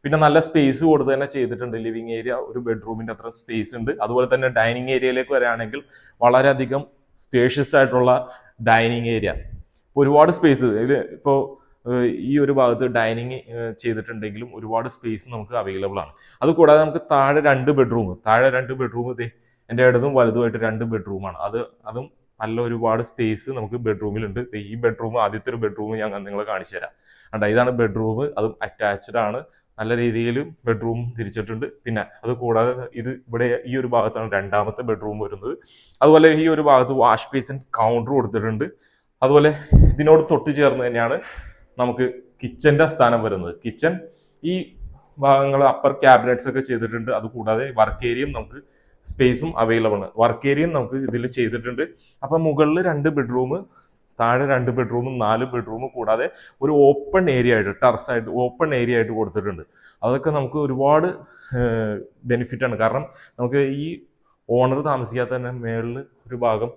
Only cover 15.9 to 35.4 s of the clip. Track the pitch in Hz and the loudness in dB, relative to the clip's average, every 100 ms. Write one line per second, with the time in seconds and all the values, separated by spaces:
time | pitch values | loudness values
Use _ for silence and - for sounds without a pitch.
15.9 | 98 73 - _ _ 143 170 160 151 156 | -6 -10 -16 _ _ -2 4 6 6 4
16.9 | 160 - 143 135 147 147 135 131 143 120 | -4 0 2 4 2 2 2 2 2 2
17.9 | 117 98 90 110 113 131 127 127 131 123 | 0 -4 -6 0 4 4 0 -6 -6 -6
18.9 | 120 120 123 117 _ _ _ _ 117 127 | -6 -8 -8 -10 _ _ _ _ 4 4
19.9 | 123 139 131 117 113 117 107 110 110 117 | 4 2 2 2 2 -2 -2 -4 -4 -4
20.9 | 110 101 95 98 82 101 113 117 _ 110 | -6 -6 -10 -10 -8 -6 -6 -8 _ -12
21.9 | 113 135 _ _ _ 110 113 120 117 113 | -12 -12 _ _ _ -6 -4 -4 -2 0
22.9 | 113 120 - 113 107 - 131 107 120 113 | 0 -4 -4 -2 -2 -8 -10 -8 -6 -4
23.9 | 98 107 104 107 101 120 107 101 113 117 | -4 -4 -6 -8 -8 -10 -12 -12 -2 -2
24.9 | 107 113 117 104 107 127 117 110 101 107 | -2 -6 -2 -2 -2 -8 -4 -6 -6 -8
25.9 | 110 107 101 98 101 104 95 87 92 85 | -6 -6 -8 -8 -8 -6 -8 -8 -12 -12
26.9 | _ _ _ _ 110 104 113 123 120 113 | _ _ _ _ -4 0 2 2 0 -2
27.9 | 104 110 110 143 - 110 - 104 _ 107 | -2 -4 -2 -4 -4 -6 -6 -12 _ -4
28.9 | 101 - 117 107 123 147 _ _ - 110 | -4 -6 -4 -2 -6 -12 _ _ -10 -4
29.9 | 120 120 110 117 120 165 - 120 110 113 | 0 0 0 -2 -4 -6 -8 -4 -4 -4
30.9 | 113 120 113 104 110 101 113 139 - 123 | -4 -6 -8 -8 -8 -8 -8 -10 -10 -6
31.9 | 110 - - 117 123 123 113 120 123 120 | -6 -6 -8 -8 -4 0 2 2 -2 -10
32.9 | 120 117 127 - 117 123 120 123 131 127 | -10 -10 -10 -8 -2 0 -2 -4 -4 0
33.9 | 117 110 110 110 101 98 101 104 110 120 | 0 0 -4 -4 -4 0 -2 -2 -6 -6
34.9 | 104 107 107 101 98 | -4 -6 -8 -8 -8